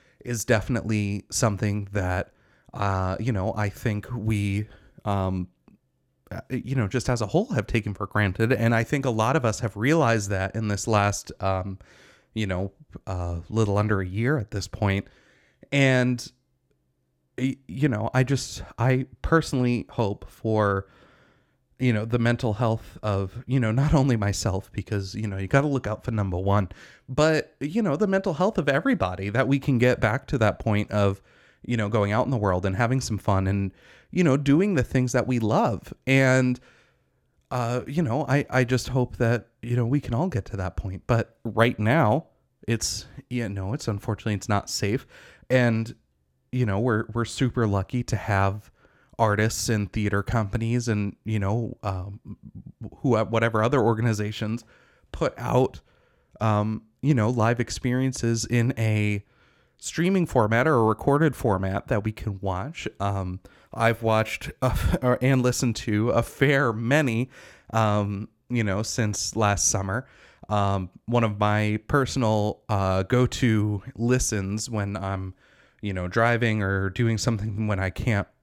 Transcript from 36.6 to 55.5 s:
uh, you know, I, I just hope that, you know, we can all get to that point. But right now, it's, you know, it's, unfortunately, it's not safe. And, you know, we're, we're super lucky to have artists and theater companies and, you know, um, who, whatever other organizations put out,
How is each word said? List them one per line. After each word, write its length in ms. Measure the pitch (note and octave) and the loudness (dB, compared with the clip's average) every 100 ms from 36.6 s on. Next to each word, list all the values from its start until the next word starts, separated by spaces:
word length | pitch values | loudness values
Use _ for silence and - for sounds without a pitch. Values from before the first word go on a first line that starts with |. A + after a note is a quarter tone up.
| - _ _ _ _ _ _ _ - | -6 _ _ _ _ _ _ _ -10
uh, 300 | B2 A#2 B2 - | -6 -4 -4 -4
you 160 | D3 | -2
know, 240 | D3 B2+ C#3 | -2 -2 0
I, 180 | C#3 - | 0 0
I 140 | C3 | 0
just 260 | A#2+ B2+ - | 2 0 0
hope 280 | B2+ B2 - | -2 -2 0
that, 320 | A#2 A#2 - _ | 0 0 -2 _
you 140 | A#2 A#2+ | -4 -2
know, 100 | A#2 | 0
we 160 | D3 | 0
can 120 | - | -2
all 160 | A#2 F#3 | -2 -2
get 160 | A#2 - | -2 -4
to 120 | G2 | -6
that 200 | F2+ - | -6 -6
point. 260 | F#2+ F2+ - | -8 -6 0
But 320 | A#2 - _ | 0 0 _
right 340 | A#2 A2 A#2+ - | -4 2 2 4
now, 480 | G#2+ D3+ A2+ C3+ - _ _ _ - | 2 4 4 2 -2 _ _ _ -4
it's, 380 | A2+ - - - - - | -2 -2 -8 -12 -18 -8
you 180 | B2 A2+ | -4 -4
know, 240 | G2 F#2+ | -4 -4
it's, 140 | C3+ - | -6 -4
unfortunately, 460 | G2+ - G#2 A2 | -6 -4 -4 -2
it's 160 | G2+ - | -4 0
not 200 | G2+ - | -2 0
safe. 360 | - G2+ C3 - - - - - | -4 -2 -2 -4 -20 -20 -16 0
And, 440 | B2+ A#2+ A2+ A2+ - _ _ _ _ _ | 2 4 2 -4 -10 _ _ _ _ _
you 140 | B2+ A#2 | -2 0
know, 140 | G2 | 2
we're, 260 | B2 A2 A2+ | 2 2 0
we're 120 | A2+ A2+ | -4 -4
super 420 | - B2+ - A2 | 0 -2 2 2
lucky 360 | G2 F#2+ B2 | 2 0 -4
to 120 | - G#2+ | -2 -4
have 560 | - G2 G2 G#2 - _ _ _ _ - | 0 0 0 -2 -10 _ _ _ _ 0
artists 480 | A2 G#2 A2 - - | 2 4 0 0 -2
and 240 | G#2+ G2+ | 0 -2
theater 320 | A2 G#2 G2+ | -2 -2 0
companies 640 | - A#2 G#2 A2 A2+ B2 A#2+ | 0 -2 -2 -2 -2 -2 0
and, 280 | G#2 G2+ - A2 | 0 -2 -6 -4
you 120 | A2 | -2
know, 400 | G2 A2+ A#2 - | 0 -2 -4 -6
um, 360 | G2+ F#2 G2 G2+ - G#2 - - - - A2 - | -6 -6 -8 -12 -16 -18 -18 -18 -18 -16 -16 -4
who, 180 | C#3 A2 A2 | 0 2 2
whatever 360 | A2+ A#2 A2 | 0 2 2
other 200 | A2+ C#3 | 2 4
organizations 840 | A#2 A2 A#2 G#2 G#2 G#2+ G#2+ A2+ - - _ _ _ | 2 4 2 0 -2 -4 -4 -6 -8 -20 _ _ _
put 220 | - D#3 - | -4 -4 -4
out, 440 | A#2+ | 0